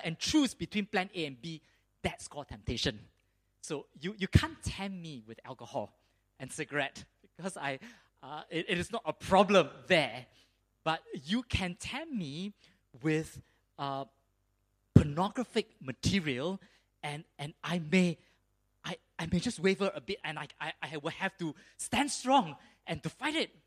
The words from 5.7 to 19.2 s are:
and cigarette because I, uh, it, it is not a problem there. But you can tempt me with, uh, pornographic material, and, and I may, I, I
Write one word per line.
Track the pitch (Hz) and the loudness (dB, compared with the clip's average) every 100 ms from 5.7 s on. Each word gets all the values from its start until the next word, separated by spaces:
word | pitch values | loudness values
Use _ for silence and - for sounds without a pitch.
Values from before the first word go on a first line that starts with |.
| 131 104 - _ _ _ _ | -6 -6 -12 _ _ _ _
and | 131 | -12
cigarette | - 147 143 135 - - _ _ - | -8 -4 -2 -2 -6 -18 _ _ -10
because | 175 - | -10 -6
I, | 139 135 233 - _ _ | -6 -6 -10 -20 _ _
uh, | 131 151 - | -14 -14 -6
it, | 165 185 | -6 -2
it | 175 | -2
is | 170 | -2
not | 226 - | -4 -6
a | |
problem | - - 190 196 202 139 - - | -6 4 6 8 8 6 0 2
there. | 175 131 117 123 _ _ _ _ _ | 4 4 -4 -14 _ _ _ _ _
But | 160 160 - 226 135 | -2 -2 -4 -12 -2
you | 226 | -2
can | 247 - 185 175 | 0 -2 -2 -4
tempt | - 262 330 | -6 -6 -4
me | 247 151 147 196 - - _ _ 123 | -4 -4 -6 -8 -10 -20 _ _ -4
with, | 151 156 156 - - _ _ - | 0 0 -2 -10 -20 _ _ -8
uh, | 139 135 139 _ _ _ _ _ _ _ _ | -4 -4 -6 _ _ _ _ _ _ _ _
pornographic | - 151 147 196 262 233 226 - _ | 8 8 4 0 0 -2 -2 -2 _
material, | 131 123 - 196 156 123 160 196 - _ _ _ | -12 -2 2 2 2 -2 -2 -4 -10 _ _ _
and, | 151 147 - - | -8 -8 -12 -10
and | 147 - | -10 -8
I | 147 175 151 | -4 -2 2
may, | 185 180 160 _ _ _ _ _ _ - | 4 4 2 _ _ _ _ _ _ -10
I, | 180 _ | -10 _
I | - | -10